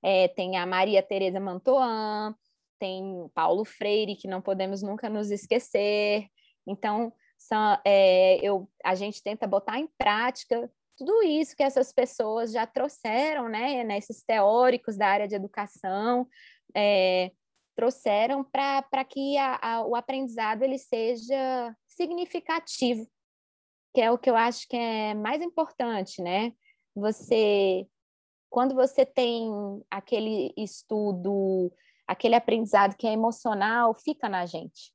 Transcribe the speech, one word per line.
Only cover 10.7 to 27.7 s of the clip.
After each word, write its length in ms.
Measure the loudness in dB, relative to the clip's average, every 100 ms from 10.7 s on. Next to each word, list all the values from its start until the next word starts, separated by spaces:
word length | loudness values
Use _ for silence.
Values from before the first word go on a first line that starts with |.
| _ _ _
tudo 240 | 0 4
isso 320 | 4 2 -2 0
que 80 |
essas 300 | 0 2 0
pessoas 580 | 0 -2 -2 -4 -2 -4
já 140 | -4 -4
trouxeram, 840 | -4 -6 -6 -2 0 0 -2 -4
né, 360 | -4 -2 -2
né, 160 | -2 -4
esses 240 | -6 -16
teóricos 760 | -2 4 4 6 4 4 -4 -2
da 100 | 2
área 200 | 2 0
de 80 | -4
educação, 920 | -6 -8 -10 -8 -6 -2 0 0 -2 _ -20 _ _ 0
é, 560 | 4 4 4 2 0 _ _ _ _ -2
trouxeram 680 | -2 0 0 2 2 -2
pra, 380 | -4 -2 0 0
pra 200 | 0 -4 -4
que 320 | -4 -2 0
a, 220 | 0 -2
a, 240 | -4 -4 -2
o 100 | -2
aprendizado 680 | -2 -6 -6 -4 -4 0
ele 160 | -2 -2
seja 960 | -4 -2 -2 -4 -4 -2 -2 -4 -6 -10 _
significativo, 1200 | -8 -6 -4 -6 -8 -4 -6 -6 -2 -2 -2 -6 _ _ _ _ _ _ _ _
que 80 | 0
é 100 | 2
o 60 | 2
que 120 | 4
eu 60 | 4
acho 320 | 2 0 -6
que 80 | -4
é 380 | -4 -2 -4
mais 280 | -4 -4 -4
importante, 800 | -4 -4 -4 -4 -4 -4 -6 -6
né? 320 | -2 -2 -2 -6 _ _ _ -4
Você, 920 | -4 -4 -2 2 4 4 2